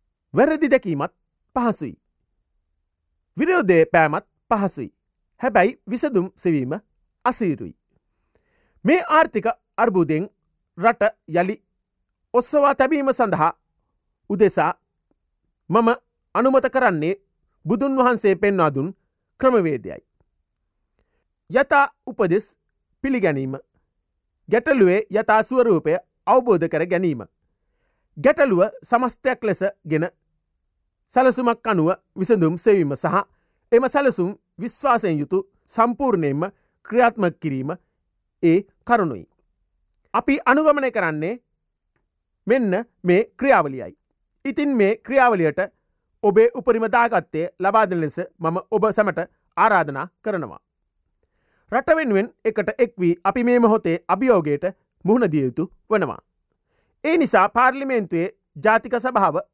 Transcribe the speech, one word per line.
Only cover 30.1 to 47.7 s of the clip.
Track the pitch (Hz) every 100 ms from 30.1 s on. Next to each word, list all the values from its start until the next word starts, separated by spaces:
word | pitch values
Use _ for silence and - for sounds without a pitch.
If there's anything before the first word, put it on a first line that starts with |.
| - _ _ _ _ _ _ _ _ _
සැලසුමක් | 247 262 247 240 220 226
අනුව | 185 156 - _
විසඳුම් | - 190 214 160 175
සෙවීම | 226 202 143 139
සහ | 160 185 - _ _ _ -
එම | 233 262
සැලසුම් | 285 277 - 180 - _ -
විශ්වාසයෙන් | 233 - 277 233 196 156
යුතු | 143 185 - _
සම්පූර්ණයෙන්ම | - - 240 233 269 185 147 143 190 - _ _ -
ක්‍රියාත්මක | 226 233 233 175 -
කිරීම | 156 131 135 175 _ _ _ _ _ _
ඒ | 170 175 - _
කරුණුයි. | - 233 170 101 - _ _ _ _ _ _ _ _
අපි | 220 285 269
අනුගමනය | - 277 311 294 262
කරන්නේ | 226 170 151 165 240 _ _ _ _ _ _ _ _ _ _ 190
මෙන්න | 254 208 185 233 _
මේ | 180 180 226
ක්‍රියාවලියයි. | - 285 214 147 131 90 - _ _ _ _ 277
ඉතින් | 269 285
මේ | 247 196 220
ක්‍රියාවලියට | - 269 247 196 160 165 196 _ _ _ _ _
ඔබේ | 208 196 233
උපරිම | - - 226 226
දායකත්වය | 233 233 196 - 156 175 -
ලබා | 190